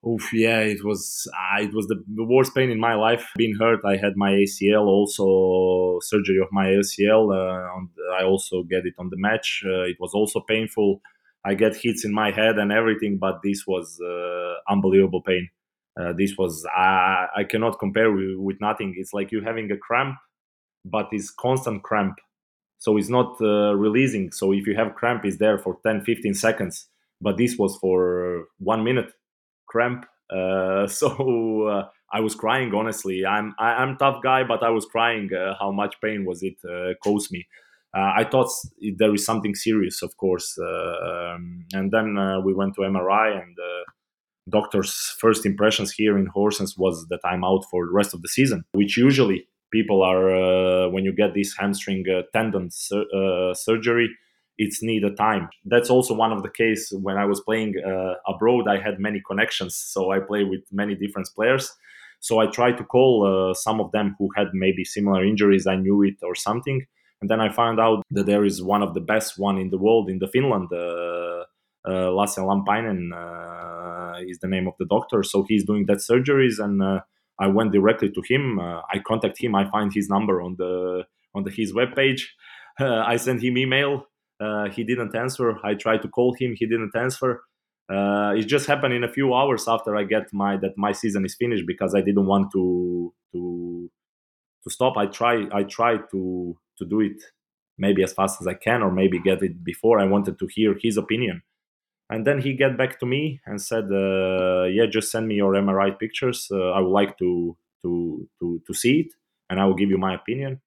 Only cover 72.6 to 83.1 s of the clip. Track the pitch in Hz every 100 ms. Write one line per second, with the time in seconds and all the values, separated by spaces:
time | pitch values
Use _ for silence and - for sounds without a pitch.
72.6 | 98 104 113 95 87 85 85 85 85 85
73.6 | 85 85 87 87 87 87 90 90 92 95
74.6 | 92 - 87 104 - 113 98 101 98 110
75.6 | 98 104 98 98 - 120 131 139 127 107
76.6 | 104 98 95 95 - _ _ - 98 98
77.6 | 110 101 101 113 104 - 87 131 139 104
78.6 | 87 85 - 98 - 113 110 - 120 98
79.6 | 98 104 104 104 95 98 107 92 90 90
80.6 | 90 90 90 90 - _ _ 101 98 101
81.6 | 110 98 127 - 135 131 - - - -
82.6 | - - 139 113 110